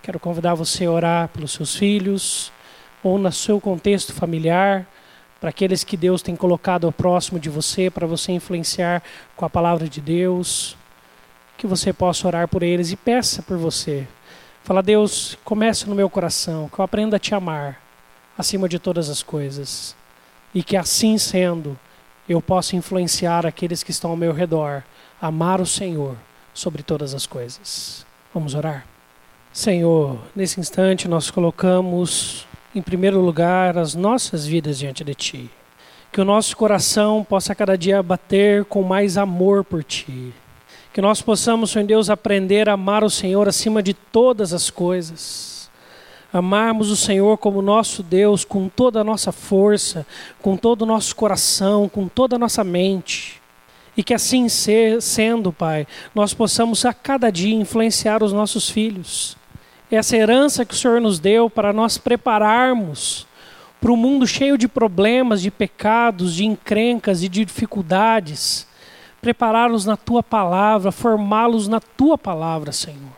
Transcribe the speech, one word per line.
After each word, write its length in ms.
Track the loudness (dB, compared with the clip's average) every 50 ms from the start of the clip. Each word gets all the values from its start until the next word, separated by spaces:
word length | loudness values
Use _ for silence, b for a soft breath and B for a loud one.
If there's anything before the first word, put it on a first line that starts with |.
Quero 180 | -12 -10 -12 -8
convidar 340 | -6 -6 -6 -2 -2 -2 -2
você 320 | -2 -2 -6 -4 -2 0
a 60 | 0
orar 380 | 0 2 2 2 2 0 0 -2
pelos 240 | -6 -10 -10 -10 -8
seus 220 | -8 -8 -8 -4
filhos, 760 | -2 0 0 0 0 0 -2 -4 -4 -4 -6 -6 -6 -8 -12 B B B B B B B B B B
ou 160 | -2 0 0
no 140 | 2 0 0
seu 280 | -2 -2 -2 0 0 0
contexto 520 | 0 -2 -4 0 0 0 0 0 0 -6 -6
familiar, 720 | -6 -4 -4 -2 -2 0 2 4 4 4 4 2 0 -4 -10 b b b b b b b b _ _
pra 100 | -8 -8
aqueles 340 | -2 -2 0 0 0 -2 -2
que 120 | -6 -6
Deus 260 | -2 0 0 0 0
tem 140 | -2 -6 -6
colocado 540 | -2 0 0 0 2 0 -2 0 0 0 -2
próximo 480 | -2 0 0 2 2 2 0 -2 -8 -8
de 100 | -8 -6
você, 400 | -6 -6 -6 -4 -2 -2 -2 -2
pra 160 | -2 -4 -6
você 280 | -4 -4 -6 -4 -4 -4
influenciar 680 | -6 -4 -6 -8 -6 -4 -6 -4 -2 -2 -2 -2 -2 B B B B B B -10
com 100 | -8 -8
a 40 | -4
palavra 380 | -2 0 2 2 0 0 -2
de 140 | -6 -8 -10
Deus, 760 | -6 -2 -2 0 0 0 0 -2 -4 -4 -6 -6 -6 -8 -12 -18 -20 _ -20 _ _ _ _ _ -20 _ _ _ _ _ _
que 100 | -8 -4
você 260 | -2 -2 0 -2 -2 -2
possa 340 | 0 0 0 0 0 -2
orar 220 | -2 0 0 -2 -2
por 140 | -2 -2 0
eles 280 | 0 0 0 -2 -4
e 60 | -6
peça 440 | -4 -2 0 0 0 0 -2 -4 -6
por 160 | -6 -6 -4
você. 480 | -4 -2 -4 -4 -4 -6 -4 -6 -6 -6 -10 -14 B B B B B B B B B _
Fala, 200 | 0 0 2 4
"Deus, 540 | 4 4 4 4 2 0 -4 -8 -8 -12 -14 _
comece 440 | -4 -2 0 2 2 0 0 -4
no 80 | -4 0
meu 140 | 0 0 0
coração, 600 | 0 -2 -2 -2 -4 -4 -4 -6 -6 -6 -8 -10
que 100 | -4 -4
eu 40 | -4
aprenda 320 | -2 0 -2 0 0 0
a 40 | -2
te 140 | -2 -2 -4
amar 480 | -2 -2 -4 -6 -6 -6 -8 -10 -14 _ _ _ _ _ _ _ _ _ _ _
acima 300 | -8 -6 -4 -2 -2 -2
de 120 | -2 -2 -4
todas 300 | -4 -2 -2 -2 -4 -4
as 140 | -6 -8 -8
coisas, 720 | -6 -6 -6 -6 -6 -8 -10 -12 -10 -12 -12 -12 -14 -16 _ -20 _ b b b b b b _ -6 -6
e 100 | -6 -2
que 120 | 0 -2
assim 420 | -2 0 0 0 2 2 2 2
sendo, 640 | 2 0 0 0 0 0 0 -2 -4 -6 -10 -12 -12 b b b b b b b b _
eu 140 | -2 -2 -2
possa 340 | 0 0 0 0 0 -2 -4
influenciar 680 | -4 -4 -2 -2 -2 -2 -2 -2 -2 0 0 0 0 0
aqueles 380 | -2 -4 -4 -6 -6 -6 -8 -8
que 80 | -8
estão 200 | -10 -8 -6 -6
ao 60 | -4
meu 160 | -2 -2 -2 0
redor, 500 | -2 -2 -2 -2 -2 -2 -4 -6 -8 -12 b b b b b b b
a 60 | -6
amar 340 | -4 -2 0 0 0 0 0
o 40 | 0
Senhor 520 | -2 -4 -4 -4 -6 -6 -6 -6 -6 -8 -12 -16 _ _ _ -20 _ _
sobre 300 | -8 -8 -8 -8 -8 -6
todas 300 | -6 -6 -6 -4 -8 -8
as 120 | -10 -10
coisas." 800 | -10 -10 -10 -12 -12 -14 -18 -14 -12 -12 -12 -12 -12 -14 -18 -20 _ _ _ _ _ -8
Vamos 200 | -6 -6 -4 -4
orar? 320 | -4 -4 -4 -6 -8 -14 -20 -20 _ _ _ _ _ -20 _ -20 _ -20 _ -10
Senhor, 640 | -4 0 0 2 4 4 4 4 4 4 2 -2 -8 -12 -12 -6
nesse 240 | -4 -4 -4 -2 -6
instante 480 | -6 -4 0 2 4 4 2 2 0
nós 220 | -2 -2 -2 -2 -2
colocamos, 1160 | -2 0 0 0 0 2 2 4 4 4 2 0 -2 -2 -2 -2 -2 -4 -6 -6 -10 -12 -16 -20 -20 -20 _ _ -8
em 80 | -8
primeiro 400 | -6 -4 -2 2 2 4 4 4
lugar, 560 | 4 2 2 2 2 4 4 4 2 2 2
as 160 | 0 -2 -2 -2
nossas 540 | 0 0 2 2 0 -2 -4 -6 -6 -4
vidas 320 | -2 -2 -2 -2 -2 -6 -6
diante 240 | -6 -8 -8 -10 -10
de 100 | -10 -10
Ti. 360 | -8 -8 -10 -8 -10 -16 -16 -18 _ _ _ B B B B B B B B
Que 80 | -2 0
o 60 | 2
nosso 320 | 4 4 4 2 0 -2
coração 640 | 0 2 2 2 2 2 0 2 2 2 2 2 0 0
possa 300 | 0 -2 -2 0 -2 -4
cada 240 | -2 0 0 0
dia 240 | 0 2 2 2 2
bater 640 | 2 0 -2 -4 -2 0 2 4 6 6 4 4 0
com 160 | 0 -2 -2
mais 340 | 0 2 2 2 2 2 2
amor 480 | 0 0 0 0 2 4 4 4 2 2
por 200 | _ -4 -6 -6
Ti. 500 | -6 -8 -10 -8 -10 -12 -12 -12 -12 -16 -18 _ -20 -20 -20 B B B B B B
Que 80 | -4 2
nós 220 | 2 2 2 2
possamos, 480 | 2 0 0 2 2 0 2 2 0 0
Senhor 160 | 0 -2 2
Deus, 240 | 4 4 2 4 2
aprender 580 | 0 -2 _ 0 0 0 2 2 2 2 4
a 60 | 2 2
amar 300 | 0 0 0 2 2 2
o 80 | 2
Senhor 360 | 0 -2 -2 0 2 2 2
acima 360 | 2 0 0 0 0 0 2 0
de 100 | 0 -4
todas 600 | -4 _ _ 2 4 4 4 4 2 -2 -4 -2
as 180 | -4 -4 -6
coisas. 960 | -4 -4 -2 -2 -2 -2 -4 -8 -12 -14 -14 -12 -12 -12 -14 -14 -16 -18 -18 -20 B B B B B B B B B B B B -2
Amarmos 560 | -2 0 2 2 2 2 2 0 0 0 0
o 60 | 0
Senhor 420 | 0 0 2 2 4 4 4 4
como 240 | 4 2 0 0 0
nosso 400 | 0 2 2 2 2 0 -4 -8
Deus 420 | -4 0 2 4 4 4 4 2 0
com 240 | -2 -4 -2 -2
toda 340 | -2 0 2 2 2 2 2
a 20 | 0
nossa 280 | 0 -2 -2 -2 -4
força, 720 | -6 -8 -4 0 2 4 6 6 4 2 0 -4 -6 -8 -10 B B B B B B B
com 160 | 0 0 0
todo 240 | 2 2 0 2 2
o 60 | 0
nosso 280 | 0 0 0 0 -4 -4
coração, 720 | -2 0 0 0 0 0 -2 0 0 2 2 4 2 2
com 200 | 0 -2 -4 -4
toda 300 | -4 0 0 2 2 2
a 20 | 0
nossa 240 | 0 -2 0 0 -2
mente. 760 | 0 0 0 2 2 0 -2 -4 -6 -8 -8 -10 -12 -16 -20 _ _ _ _ _ b b b b b b
E 60 | -4
que 140 | 0 0 0
assim 340 | 0 2 2 2 2 2 2
se-, 500 | 0 0 2 4 4 4 6 4 2 0
sendo, 540 | -2 -2 0 2 2 2 2 0 0 -2 -2
Pai, 320 | -2 -2 -2 -2 -2 -4 B B B B B B
nós 180 | 0 0 0 2
possamos 520 | 0 0 0 2 2 2 2 2 0 0
a 80 | 0 -2
cada 380 | _ _ -2 0 2 2 2
dia 220 | 2 2 0 2 2
influenciar 720 | 0 0 0 0 0 2 2 0 0 0 0 2 2 2
os 100 | 2 2
nossos 340 | 0 0 0 -2 -4 -4
filhos. 720 | -2 -2 -2 -2 -2 -4 -8 -10 -10 -8 -8 -8 -10 -10 _ _ _ B B B B B B B _ 0
Essa 220 | 0 2 2 4
herança 480 | 4 4 6 6 6 4 4 2 0 -4
que 80 | -4 -4
o 40 |
Senhor 220 | -2 2 2 4 4
nos 200 | 4 2 0 2
deu 320 | 2 4 4 4 4 2
para 200 | 2 0 0 0
nós 280 | 2 2 0 0 0 -2
prepararmos 1300 | 0 0 0 0 2 0 2 4 4 4 4 4 4 4 2 0 -2 -4 -6 -8 -6 -8 -8 -8 -12 _ B B B B B B B B B B
para 120 | 2 2
um 40 | 4
mundo 300 | 4 4 2 4 2 2
cheio 320 | 2 2 0 2 2 2
de 100 | 2 2
problemas, 720 | 0 0 0 0 0 2 2 2 4 4 2 2 2 0 0
de 120 | 0 -4
pecados, 800 | -2 -2 -4 -4 -4 -2 0 2 2 4 2 2 0 0 -2 -2 0
de 120 | 0 0
encrencas 760 | -2 -2 -4 _ -2 0 2 2 2 0 0 0 -2 0 0
e 80 | -2 -2
de 160 | -2 -2 -2
dificuldades. 1200 | -2 -4 -6 -6 -4 -4 -6 -2 0 2 2 4 4 2 2 0 -4 -10 -6 -4 -4 -4 -6 -8 B B B B B B B B B B B
Prepará-los 640 | -2 -2 0 0 0 2 2 4 2 2 2 0 0
na 100 | 0 -2
Tua 280 | -2 -2 0 0 0 0
palavra, 680 | _ 0 0 2 2 2 2 4 4 4 2 2 0
formá-los 760 | -4 0 0 2 2 2 2 0 0 2 2 2 2 0 0
na 120 | 0 -2 -2
Tua 380 | -4 _ _ 2 4 4 4
palavra, 540 | 2 0 -6 -6 -4 -4 -4 -4 -4 -6 -6
Senhor. 420 | -8 -8 -8 -10 -12 -16 -18 -18 -20